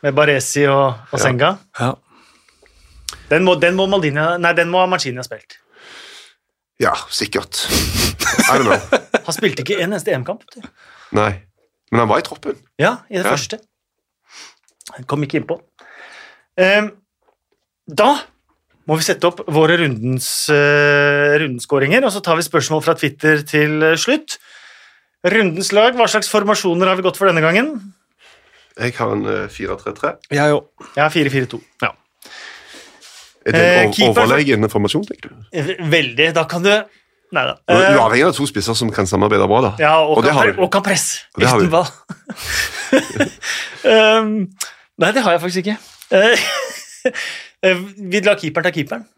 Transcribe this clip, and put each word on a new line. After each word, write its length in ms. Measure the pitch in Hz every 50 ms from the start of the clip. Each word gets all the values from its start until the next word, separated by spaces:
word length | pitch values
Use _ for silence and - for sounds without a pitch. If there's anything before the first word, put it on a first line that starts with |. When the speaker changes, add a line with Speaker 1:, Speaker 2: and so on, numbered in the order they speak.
| -
Speaker 1:
med 80 | 143 135
Baresi 480 | 143 151 147 143 131 123 - - 143 143 139
og, 320 | 139 139 139 135 120 113 - -
og 80 | -
Speaker 2:
Ja. 20 | 131
Speaker 1:
Senga. 300 | - 135 123 120 139 170 202 196 _ _ _ -
Speaker 3:
Ja. 80 | 127 123 131 _ _ _ _ _ _ _ _ _ _ _ _ _ _ _ _ _ _ _ _ - - - - - - -
Speaker 1:
Den 100 | 147 165 185 185
må, 60 | 180 156
den 160 | 165 175 185
må 120 | 190 190 190
Maldini, 300 | 202 196 160 151 135 147 156 165 175 175
nei, 140 | 175 170 165
den 140 | 170 170 170
må 140 | 175 185 185
Mancini 320 | 185 185 175 - 135 123 127
ha 60 | 127
spilt. 300 | - 113 107 _ _ - _ _ _ _ - - - - - - - - - - - _ _ _ _ _ _ _ _ _ _
Speaker 2:
Ja, 120 | 120 95 - - - -
sikkert. 540 | - - 113 - - 98 - - - - - - - - - - - - - - - - - - - - -
I 140 | - 131 139
don't 80 | - -
know. 320 | - - - - - - -
Speaker 1:
<laughs> 220 | _ - - -
Han 80 | - 160
spilte 300 | - - 185 202 156 131
ikke 160 | 131 208 -
en 80 | 170 180
eneste 240 | 214 185 - 214
E 60 | 175 131
M-kamp, 240 | 123 - 196 226 _
vet 140 | _ - 240
du. 60 | - - _ _ _ - - - - - -
Speaker 2:
Nei, 160 | 104 107 107 95 92 _ _ _ _ _ _ _ _ _ _
men 140 | - 117 117
han 80 | 107
var 100 | 104 147
i 40 | - -
troppen. 320 | - - - 143 139 - _ _ _ -
Speaker 1:
Ja, 200 | 143 202 254 247 - _
i 60 | 214 180
det 60 | -
Speaker 2:
Ja. 80 | 101 131
Speaker 1:
første. 240 | 143 - - 320 320 _ _ _ _ _ _ _ _ _ _ _ _ _ _ - - - - _ _ _ _ _ _ - - -
Han 140 | - 127 -
kom 140 | 147 147 147
ikke 140 | 143 - 151
innpå. 180 | - - 170 - _ _ _ _ - - - - - - - - - - - _ _ _ _ -
Ehm, 300 | 185 190 202 208 214 208 - _ _ _ _ _ _ _ _ _ _ _ _ _ _ _ _ _ _ -
da 240 | 151 135 208 247 285 269 - _ _ _ _ _ _ _ _ _ _ _ _
må 140 | - 151 160
vi 20 |
sette 240 | 160 - 180 - 170
opp 140 | 175 170 - - -
våre 300 | 151 156 160 156 170 175
rundens, 480 | 165 147 127 107 110 127 131 127 - - - - - - 151
eh, 800 | 143 143 147 147 147 147 147 143 143 143 143 143 143 143 147 147 151
rundeskåringer, 640 | 160 139 127 120 - _ 147 139 135 139 180 254 277
og 60 | 240 190
så 60 | 202
tar 140 | - 175 165 160
vi 60 | 165
spørsmål 380 | 156 - 156 131 - 156 156 147
fra 80 | 165 165
Twitter 460 | 165 - 143 139 _ - 156 156 147
til, 380 | 147 151 - 151 151 151 151 156
eh, 140 | 156 160 160 156
slutt. 380 | - - 277 311 311 - - - _ - - - - - - - - - _ _ _ _ _ _ -
Rundens 460 | 180 196 226 214 180 156 175 190 - 196
lag, 220 | 208 220 247 254 247
hva 80 | 226
slags 240 | 196 - 214 196 -
formasjoner 560 | - 214 202 202 214 196 - 185 170 175 185 185
har 80 | 185 185
vi 20 | 180 185
gått 100 | - -
for 80 | 196
denne 160 | 190 170 165
gangen? 300 | 156 160 170 208 254 311 311 233 190 202 - _ _ _ _ _ _ - - _ _ _ _ _ _ _ _
Speaker 2:
Jeg 160 | - 120 123 120
har 160 | - 120 110 107
en, 80 | 104 104
eh, 200 | 104 101 98 98 104
fire 260 | - - 98 92 95 -
tre 120 | - 101 101
tre. 140 | - - 151 - - - _
Speaker 3:
Jeg 220 | 143 147 147 151
òg. 140 | 147 - - _ _ _ - - -
Speaker 1:
Jeg 80 | -
har 80 | 147 156
fire 200 | 151 160 147 139
fire 140 | 131 139 123
to. 120 | 110 - - _ _ _ _
Speaker 2:
Er 1700 | 127 104 - _ _ _ _ _ _ - - - - - - - - - - - - - - - - - - - - - _ _ _ -
det 20 | -
en 100 | 165 -
Speaker 1:
Eh, 240 | 175 180 180 180 -
Speaker 2:
ov-, 60 | 101
Speaker 1:
keeper 200 | - - 120 107
for 80 | - -
Speaker 2:
overlegen 420 | 117 131 143 151 139 131 104 107 107
formasjon, 340 | - - 202 - - 156 208
tenker 240 | - - _ - -
du? 60 | - 120 107 _
Speaker 1:
Eh, 120 | - 175 139
ve-, 140 | 160 190 - 175 156
veldig. 380 | 160 170 143 123 117 120 151 165 160
Da 100 | 165 160
kan 180 | 156 170 175
du, 80 | 170 202 202 214 208 - _ _ _ _ _ _ _ _
neida. 240 | - 151 127 135 - _ _
Speaker 2:
Du 80 | - 175
er 160 | 175 190 196
Speaker 1:
Eh, 60 | 196
Speaker 2:
uavhengig 300 | - 113 110 113 123 147 180
av 60 | -
to 120 | - 143
spisser 300 | 139 - 107 92 117 113
som 140 | 113 123 110
kan 160 | 101 - 101
samarbeide 420 | 92 104 98 98 107 107 98 98 95
bra, 120 | 104 120
da. 120 | 131 110 104 -
Speaker 1:
ja, 160 | 156 151 156 160
og 200 | 156 147 156 156
Speaker 2:
Og 40 | 143
det 60 | 143
Speaker 1:
kan 80 | 151 139
Speaker 2:
har 80 | 226
Speaker 1:
pre-, 100 | 214 190
Speaker 2:
du. 60 | 196
Speaker 1:
og 80 | 185 180
kan 100 | - 196
presse. 420 | 196 196 185 160 - - - - - _ _
Speaker 2:
Og 60 | -
det 80 | - 123
har 100 | 127 208
Speaker 1:
Uten 120 | 196 175
Speaker 2:
du. 0 |
Speaker 1:
ball. 200 | 160 165 180 -
<laughs> 960 | - - _ _ - _ _ - 226 - - - - - - - - - - - - 294 311 - - - 185 - - - - - - - - - - - -
Ehm, 480 | - 220 220 220 214 220 226 220 214 214 220 190 180 - _ - - - _ _ _ _ -
nei, 140 | 156 175 220
det 80 | 269 240
har 120 | 196 170
jeg 60 | 170 165
faktisk 180 | 180 175 190
ikke. 140 | 175 208 214 - - - - _ - _
Eh, 360 | - 190 202 226 240 - - - 571 554 539 - - - - - - - -
<laughs> 600 | 254 247 - - - - - - - _ _ -
eh, 180 | 190 185 175 185 202 196
vil 260 | 202 202 180 180 208
du 60 | 185 208
la 80 | 202 202
keeperen 280 | - 156 151 175 160
ta 60 | 180 170
keeperen? 320 | 170 143 - 226 240 - _ _